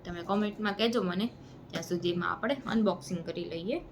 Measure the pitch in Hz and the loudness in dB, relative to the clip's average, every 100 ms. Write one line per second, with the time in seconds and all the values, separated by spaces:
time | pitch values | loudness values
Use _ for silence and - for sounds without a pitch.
0 | - 175 170 202 208 208 214 202 226 233 | -8 -8 0 2 2 0 -2 2 4 4
1 | 185 175 233 - - - - 165 165 175 | 2 2 0 -2 -18 -18 -8 -6 -2 0
2 | 175 175 175 170 226 269 - 226 214 175 | 2 2 0 0 0 0 2 4 4 2
3 | - 175 165 165 170 165 180 320 - | -2 -4 -4 -6 -4 -4 -2 -4 -4